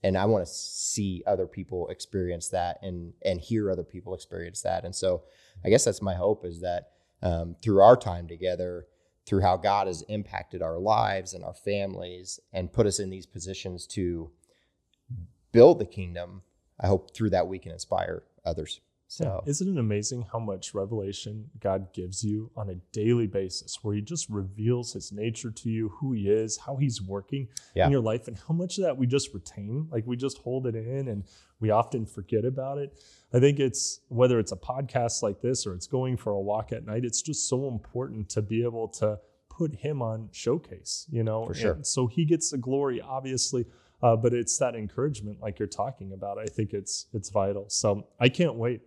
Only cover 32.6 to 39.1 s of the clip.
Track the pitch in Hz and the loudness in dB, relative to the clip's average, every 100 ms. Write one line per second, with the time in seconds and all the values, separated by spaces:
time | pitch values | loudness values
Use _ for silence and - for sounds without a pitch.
32.6 | 131 143 139 - - - _ 123 135 139 | -6 -6 -8 -12 -20 -20 _ 6 6 6
33.6 | 135 - - - _ 120 123 120 104 98 | 2 0 -4 -6 _ 2 4 4 0 -6
34.6 | - 127 135 131 117 - 110 98 120 127 | -8 -6 -4 -2 -2 0 -2 -2 -2 -2
35.6 | 104 90 - 131 127 123 - 101 98 104 | -4 -8 -4 -2 0 -2 -2 -2 -2 -2
36.6 | 110 160 107 107 123 - - 143 - 127 | -4 -8 -4 -4 -2 -4 -4 -4 -2 -2
37.6 | 139 113 - 120 131 110 98 - 101 113 | -2 -6 -6 -8 -6 -6 -6 -4 -2 0
38.6 | 120 113 110 - 107 | 0 -2 -8 -2 -2